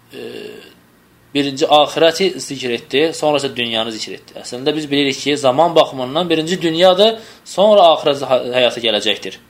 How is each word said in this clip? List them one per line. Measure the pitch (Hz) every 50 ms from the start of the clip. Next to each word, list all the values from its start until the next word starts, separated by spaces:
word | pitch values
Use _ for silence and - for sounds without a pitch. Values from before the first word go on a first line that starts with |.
| _ _
e, | - 131 120 117 123 107 107 - - - - - - _ _ _ _ _ _ _ _ _ _ _ -
birinci | 143 139 139 135 131 160
axirəti | - 147 151 147 135 - 151 160 165 160 - 196 185 - 135
zikr | - - 143 127 127 123
etdi, | 117 117 - - - 135 156 165
sonra | 151 - - 151 147 139
isə | 135 135 120
dünyanı | 123 120 117 113 113 113 117
zikr | 110 104 - - 92
etdi. | - - - - -
Əslində | - - 123 123 131 151 151
biz | 156 156 139
bilirik | 143 143 143 139 131 -
ki, | - 139 147
zaman | 139 131 131 127 143 165 170 160
baxımından | 160 143 - - 131 127 127 135 160 180 175
birinci | 165 160 156 165 185 175
dünyadır, | 165 165 160 165 180 185 180 180 208 226 220 220 - - - - _
sonra | - - - 196 214 214 202 180 165
axirət | 156 151 - 156 139 135 139
hə-, | 127 131 123 - 123 123
həyatı | 127 123 117 - 120 113
gələcəkdir. | 113 104 104 104 110 101 - - 95 - - _